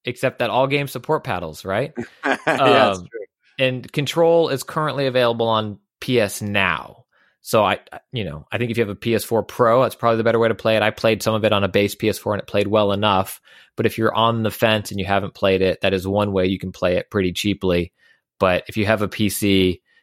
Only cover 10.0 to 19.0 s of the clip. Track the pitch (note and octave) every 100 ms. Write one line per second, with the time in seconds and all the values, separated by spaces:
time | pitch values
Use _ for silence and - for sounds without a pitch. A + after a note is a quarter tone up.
10 | A#2+ A2+ A2+ A2+ A2+ A2 A2+ A2 G#2+ -
11 | A2+ A2 - A2 G#2+ G#2 G2 G2+ G2+ -
12 | G#2+ G2 - G#2 - G#2 G2 G#2+ G2+ G2+
13 | G#2+ F#2+ F#2 - _ - _ - A2+ -
14 | A2+ G#2+ A2+ A#2 A2 - A#2 A2 F#2+ G2
15 | F#2 G2 G2 - G2+ F#2 F#2+ - F#2+ F#2+
16 | F#2 G2+ G#2 F#2+ F#2 F#2+ F#2 - F#2 F2+
17 | - G#2 F#2 F2 G#2 G2 F#2+ F2 E2+ -
18 | _ _ _ _ F#2+ F2+ - G#2+ G2+ A2